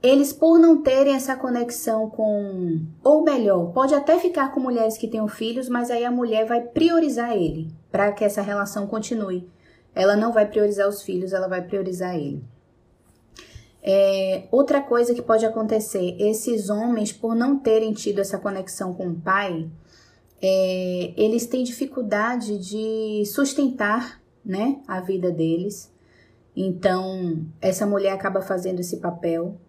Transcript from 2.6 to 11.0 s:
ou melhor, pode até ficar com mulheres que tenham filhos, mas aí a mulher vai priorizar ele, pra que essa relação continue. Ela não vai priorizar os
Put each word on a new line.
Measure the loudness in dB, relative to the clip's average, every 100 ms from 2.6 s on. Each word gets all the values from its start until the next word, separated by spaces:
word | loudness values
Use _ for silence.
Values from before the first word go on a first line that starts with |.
| -2 -2 -6 0
ou | 4 6
melhor, | 6 2 2 2 0
pode | 0 2
até | 2 4 2
ficar | 2 0 -2
com | -2
mulheres | -2 0 0 -2
que | -6
tenham | -4 -6
filhos, | -4 -6 -6 -4
mas | -4 -2
aí | -2
a | -2
mulher | -2 0 0 0
vai | -2
priorizar | -2 2 4 4 2 0 -2
ele, | 0 0 -2 -10 -12 _
pra | 0 0
que | 2
essa | 0 0
relação | -4 -4 -4 -6 -6
continue. | -6 -4 -4 -4 -6 -8 _ _ _ _
Ela | 2 4 4
não | 2
vai | 2 2
priorizar | 2 2 2 0
os | -2